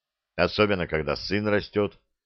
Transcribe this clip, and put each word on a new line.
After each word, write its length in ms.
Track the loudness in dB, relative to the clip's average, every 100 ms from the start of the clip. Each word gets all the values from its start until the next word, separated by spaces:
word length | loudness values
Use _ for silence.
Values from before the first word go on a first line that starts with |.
| _ _ _ -2
особенно 500 | 0 2 2 2 0
когда 300 | -2 -2 -4
сын 320 | -2 -2 0
растет, 520 | 0 0 -2 -2 -4 _ _